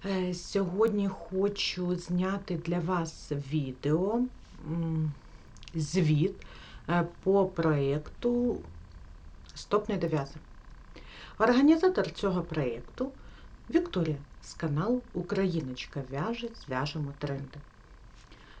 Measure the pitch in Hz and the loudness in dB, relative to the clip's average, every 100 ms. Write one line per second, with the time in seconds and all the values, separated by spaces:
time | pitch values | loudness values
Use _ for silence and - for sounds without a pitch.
0 | 196 190 180 180 - 196 185 185 226 202 | 0 0 0 -4 -2 0 0 4 4 4
1 | 196 - - 185 202 202 - - 180 180 | 0 -2 -6 0 0 0 -4 -2 0 -2
2 | - 175 185 196 196 170 - 170 165 180 | 0 0 2 0 -2 -4 0 -2 0 0
3 | 160 - - 143 135 151 135 131 143 156 | 0 -6 -6 -4 -2 -2 -2 -2 2 2
4 | 190 226 254 - - - 147 165 165 160 | 2 2 0 -4 -18 -14 -6 -2 0 0
5 | 156 143 - - - - - 165 151 170 | 0 -4 -14 -20 -20 -16 -8 -4 0 2
6 | 156 151 180 - - - - - - 175 | 4 6 4 0 -14 -16 -16 -16 0 2
7 | 170 - - 196 190 - 160 151 139 143 | 2 -2 4 4 4 2 2 4 2 0
8 | - - 240 240 240 196 - - - - | -2 -2 0 2 2 0 -6 -14 -16 -16
9 | - - - - - - - 196 208 196 | -16 -16 -16 -16 -16 -14 0 0 2 0
10 | 160 151 139 - - - - - - - | 2 0 -2 -8 -14 -18 -16 -16 -16 -18
11 | - - - - 220 247 285 320 370 370 | -16 -16 -16 2 6 8 10 10 8 4
12 | 156 - 202 180 160 - 131 117 - - | 0 2 2 2 0 0 0 -2 -8 -4
13 | 269 - - - - - - 320 349 - | -4 -4 -16 -16 -18 -18 0 2 2 0
14 | 156 143 - - - - 156 147 196 247 | 0 0 -6 -18 -16 -6 -2 0 2 0
15 | - 180 - 185 196 165 131 127 - - | -2 -6 -2 2 2 2 -2 -6 -6 -8
16 | 135 135 180 233 233 - - 131 147 160 | -6 -4 -2 -2 -6 -10 -4 -2 -2 -2
17 | 143 143 147 139 139 - - - - - | -6 -4 -4 -4 -6 -12 -16 -20 -20 -20
18 | - - - - - - | -20 -20 -20 -20 -20 -20